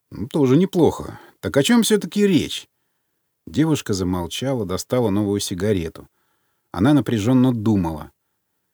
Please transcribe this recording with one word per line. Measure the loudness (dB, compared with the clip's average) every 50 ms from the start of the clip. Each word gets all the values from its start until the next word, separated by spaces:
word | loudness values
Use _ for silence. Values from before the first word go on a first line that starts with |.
| _ _
«Ну, | -12 -12 -10 -4
тоже | 0 0 2 4 4
неплохо. | 4 4 2 2 2 2 2 2 0 -8 -12 -14 -18 -20 -20 _ _
Так | -8 0 0
о | 2 2
чём | 4 4 4 4
всё-таки | 2 0 0 0 -4 0 0 2
речь?» | 4 4 2 0 -2 -6 -12 -14 _ _ _ _ _ _ _ _ _ _ _ _ _ _ _ _
Девушка | -6 -2 0 0 2 0 -2 -2 -4 -4
замолчала, | -2 -2 -2 -2 -4 -4 -8 -8 -6 -4 -4 -4 -4 -4
достала | -4 -6 -6 -4 -4 -2 0 0 0
новую | 0 0 0 0 -2 -2
сигарету. | -4 -6 -6 -4 -2 0 0 0 -2 -6 -10 -14 -20 _ _ _ _ _ _ _ _ _ _ _ _ _
Она | -2 0 2 4 4
напряжённо | 2 2 0 -2 -2 0 2 2 4 4 2 0
думала. | 0 0 0 2 2 0 -2 -6 -8 -12 -16 _ _ _ _ _ _ _ _ _ _ _ _